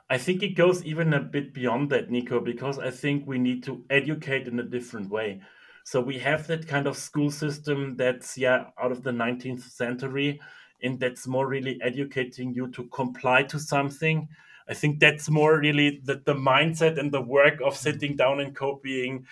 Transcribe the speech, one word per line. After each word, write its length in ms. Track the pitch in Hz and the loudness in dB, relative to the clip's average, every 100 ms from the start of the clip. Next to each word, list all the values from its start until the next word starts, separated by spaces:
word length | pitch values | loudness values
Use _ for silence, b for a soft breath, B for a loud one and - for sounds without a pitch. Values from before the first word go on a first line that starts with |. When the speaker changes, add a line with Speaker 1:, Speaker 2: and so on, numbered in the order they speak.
| _ | _
Speaker 1:
I 100 | 131 | -2
think 260 | - 185 | 0 0
it 100 | 202 | 0
goes 300 | - 180 180 | 4 4 4
even 280 | 151 156 160 | -2 0 2
a 80 | 143 | 2
bit 320 | 120 143 - | 0 -4 -6
beyond 380 | 135 123 120 143 | -4 0 0 2
that, 220 | 123 104 | 0 2
Nico, 260 | 120 120 120 | -2 0 -2
because 400 | 101 117 131 139 | -2 -4 -6 -4
I 120 | 127 | -6
think 360 | 123 143 143 139 | -4 -2 0 -2
we 120 | 127 | 0
need 240 | 123 123 | 0 0
to 200 | - 120 - | -6 -10 2
educate 560 | 139 143 151 - 135 120 | 2 2 -4 -2 -4 -2
in 140 | 120 | -6
a 20 | |
different 480 | 104 120 120 110 98 | -4 -6 -8 -10 -6
way. 300 | 107 110 95 B B B B | -4 -4 -6 B B B B
So 180 | - 127 | -4 -2
we 200 | 127 131 | -2 -2
have 260 | 135 156 - | 0 0 0
that 220 | 160 - | -6 -2
kind 180 | 143 139 | -2 -2
of 100 | 139 | -4
school 360 | - 151 147 | -6 -2 -2
system 640 | 147 151 143 151 139 139 127 | -2 -4 -4 -4 -2 -4 0
that's, 420 | 127 123 - 127 | 0 0 -8 -2
yeah, 280 | 127 127 - - | 2 2 0 -4
out 120 | 123 | -4
of 100 | 123 | -2
the 100 | 127 | -4
nineteenth 520 | 120 117 123 131 120 | -2 -2 -4 -8 -10
century, 760 | - - 120 123 135 135 143 143 B B B B | -12 -6 -6 -4 -6 -2 -2 -4 B B B B
and 200 | 127 131 | -6 -2
that's 260 | 127 123 131 | -4 -4 -4
more 220 | 131 135 | -2 0
really 320 | 135 131 120 | -2 -4 -4
educating 720 | 123 127 139 135 123 123 127 | -4 -2 -4 -4 -4 -6 -6
you 140 | 123 127 | -6 -6
to 160 | 127 | -8
comply 580 | 120 - 123 123 127 127 | -12 -6 -6 -2 2 2
to 160 | 139 147 | 2 -4
something. 720 | 151 143 143 143 160 156 156 B B B - | -2 -2 -2 -2 0 0 -4 B B B -10
I 60 | |
think 260 | - 151 147 | -2 -2 6
that's 300 | 151 147 - | 4 4 2
more 300 | 151 151 156 | 4 6 6
really 420 | 147 147 147 143 | 4 4 4 2
the, 200 | 131 139 | -4 -2
the 80 | - | 0
mindset 640 | 135 135 135 160 160 160 160 | 2 4 4 4 4 2 2
and 140 | 143 | 0
the 80 | 139 | -2
work 400 | 120 139 147 147 | 2 6 6 6
of 140 | 139 | -2
Speaker 2:
Mm-hmm. 80 | - | 0
Speaker 1:
sitting 340 | 151 151 147 139 | -2 -2 -4 2
down 240 | 127 139 | 2 2
and 160 | 139 139 | -4 -4
copying, 680 | 139 139 135 131 127 131 131 | -4 -4 -6 -4 -4 -6 -12